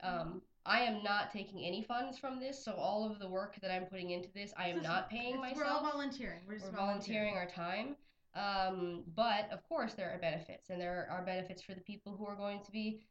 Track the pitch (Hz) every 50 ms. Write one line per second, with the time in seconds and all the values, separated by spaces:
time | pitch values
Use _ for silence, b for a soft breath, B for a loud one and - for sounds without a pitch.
0 | - 185 180 170 165 165 180 185 - - _ _ _ - 202 240 247 233 214 208
1 | 208 202 202 208 202 - - 208 196 196 196 180 - 175 185 208 220 - 240 240
2 | 269 269 254 - - 262 262 254 254 269 277 269 - 226 196 180 160 185 208 214
3 | 214 220 214 202 196 185 185 185 202 202 - - 190 190 185 185 185 180 196 190
4 | 180 180 175 180 180 - - 196 202 202 - - 185 175 170 170 160 160 170 185
5 | - - 214 233 240 247 254 262 254 254 269 302 294 285 285 302 302 302 294 285
6 | 277 269 240 - 240 196 170 170 180 190 208 214 190 196 185 208 196 202 202 202
7 | 202 196 220 214 214 208 202 190 180 175 - - 170 170 185 208 226 269 285 b
8 | b b b b b _ - - 202 202 196 196 190 190 190 185 180 175 175 175
9 | - 170 165 - 226 233 208 208 214 - - - - - 330 311 240 220 - -
10 | 190 170 165 175 170 165 151 165 160 - - - - - 185 180 180 175 180 180
11 | - - 165 185 180 190 185 185 185 - 185 185 - - 190 185 - - 202 202
12 | - 202 202 196 214 208 202 202 202 202 202 202 202 - 202 220 214 214 214 214
13 | - -